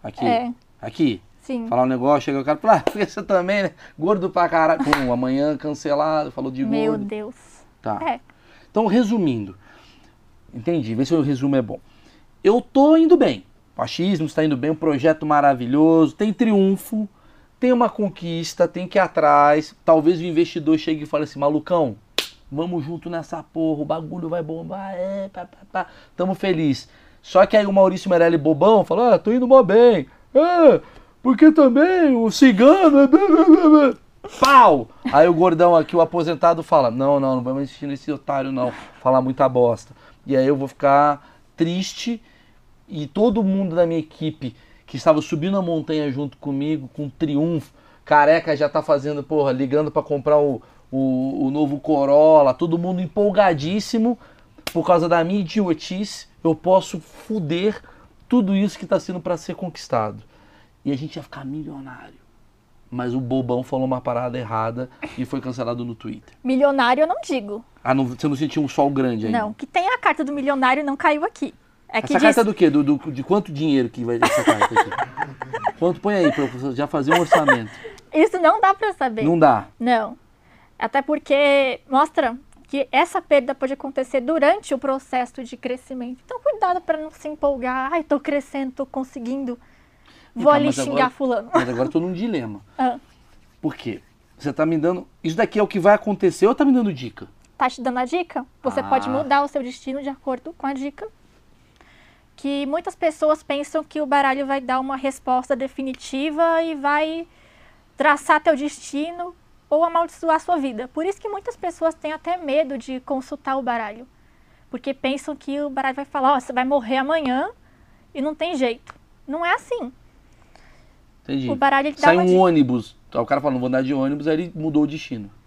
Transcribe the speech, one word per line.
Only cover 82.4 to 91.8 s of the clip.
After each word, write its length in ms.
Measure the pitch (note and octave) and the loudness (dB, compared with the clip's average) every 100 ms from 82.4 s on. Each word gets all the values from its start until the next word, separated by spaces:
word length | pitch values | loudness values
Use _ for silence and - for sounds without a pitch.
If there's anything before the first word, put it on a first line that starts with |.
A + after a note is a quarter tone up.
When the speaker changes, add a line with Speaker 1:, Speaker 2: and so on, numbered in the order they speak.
| - - _ | -18 -20 _
Speaker 2:
que 200 | C#4 C4+ | -6 -2
essa 300 | C4 F4 G4 | 0 0 -2
perda 340 | - D4 B3+ | 0 0 0
pode 180 | C4+ C4 | -6 -6
acontecer 460 | C#4 C#4 C4+ C4 C4+ | -6 -8 -6 -4 -4
durante 520 | A#3+ D#4+ C#4+ G4 - | -2 2 2 0 -4
o 40 | C4 | -6
processo 640 | C4+ C4+ - B3+ B3 - | -4 -6 -4 -6 -6 -10
de 120 | A#3+ B3 | -16 -12
crescimento. 640 | B3+ B3+ _ B3+ A#3+ B3+ | -10 -10 _ -12 -12 -14
Então, 160 | _ B4 | _ -6
cuidado 400 | D5 A4+ F#4+ F4+ | -4 -2 -2 -2
pra 160 | F4 D#4 | -4 -6
não 140 | D#4 | -6
se 180 | - D4+ | -12 -12
empolgar. 640 | D4+ C#4+ C4+ B3+ B3+ C4 | -4 -2 -2 -4 -6 -4
"Ai, 100 | E4+ | -4
tô 160 | D#4 D4 | -2 -4
crescendo, 540 | - C#4+ - C#4 C4+ | -2 -6 -6 -8 -8
tô 140 | C4 C4+ | -8 -10
conseguindo. 720 | C4+ C4 C#4 A#3 C4+ C4 A#3+ _ _ _ _ _ _ _ | -8 -10 -10 -8 -8 -8 -10 _ _ _ _ _ _ _
Vou 100 | A#3 | 0
Speaker 1:
Então, 80 | C4+ | 2
Speaker 2:
ali 140 | D4 D4 | 4 2
Speaker 1:
mas 80 | C#4 | -2
Speaker 2:
xingar 160 | C4+ | -2
Speaker 1:
agora, 180 | C#4 C4 | 0 -2
Speaker 2:
fulano." 400 | - C4+ A3+ A#3 | -2 -4 -4 -2
Speaker 1:
mas 140 | E4+ B3 | -2 -2
agora 200 | A#2+ | -2